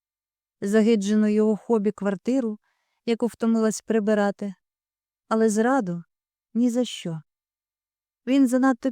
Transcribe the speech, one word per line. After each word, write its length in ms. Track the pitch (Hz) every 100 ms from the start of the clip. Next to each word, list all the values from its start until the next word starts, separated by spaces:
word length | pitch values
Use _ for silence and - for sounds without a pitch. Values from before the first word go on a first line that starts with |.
| _ _ _ _ _ _
загиджену 680 | 202 214 214 226 196 214 214
його 280 | 214 214 208
хобі 360 | - 226 208
квартиру, 680 | - 196 196 - 269 226 214 _ _ _ _ -
яку 200 | 226 233
втомилась 540 | - 226 226 220 -
прибирати, 720 | - 226 202 208 202 202 202 185 _ _ _ _ _ _ _
але 220 | 220 220
зраду 520 | 214 226 269 190 175 - _ _ _ _
ні 160 | 220 247
за 140 | 233
що. 380 | 233 - 175 160 - _ _ _ _ _ _ _ _ _ -
Він 220 | 269 262
занадто 420 | 254 262 262 269